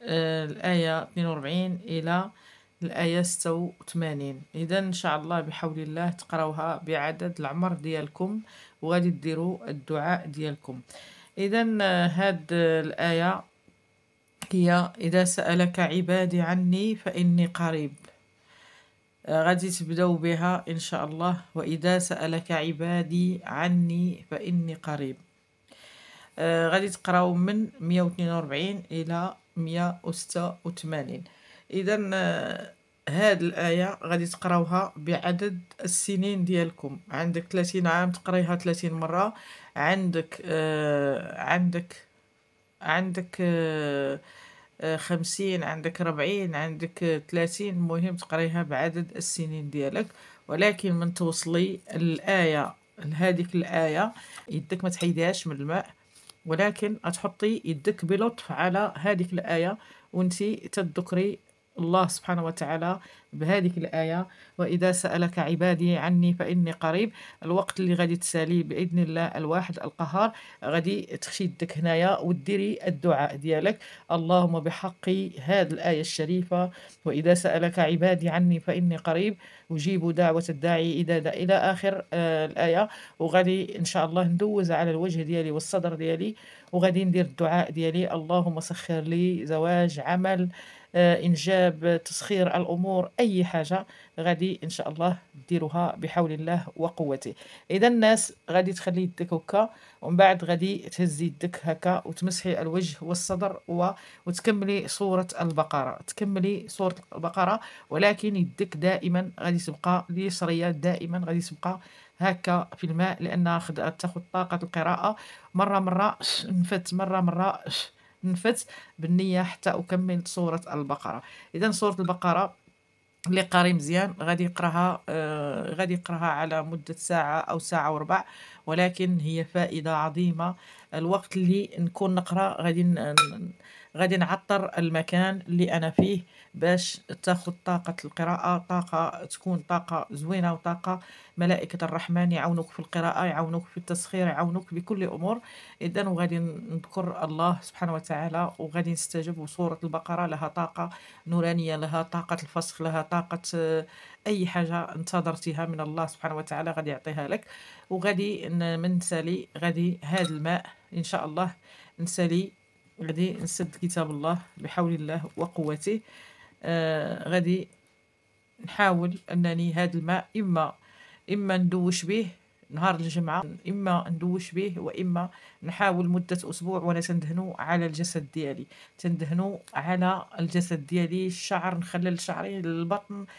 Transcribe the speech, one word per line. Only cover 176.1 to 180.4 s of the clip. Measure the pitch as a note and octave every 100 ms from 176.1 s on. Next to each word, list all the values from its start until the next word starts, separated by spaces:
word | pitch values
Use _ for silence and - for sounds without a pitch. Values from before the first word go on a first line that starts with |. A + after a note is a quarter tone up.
| F3+ F3 F3 E3+
أسبوع | F3 F3 F#3
وأنا | E3+ E3+
تندهنو | F3 E3+ D#3 E3+ F#3 -
على | D3+ E3+ E3+
الجسد | D3+ E3+ E3 C#3+
ديالي، | D#3+ C#3 C#3 B2+ - - _
تندهنو | F3 D#3+ D3+ F3 G3 F#3+ -
على | C#3 D#3+ F3+ F3+ F#3+ -
الجسد | -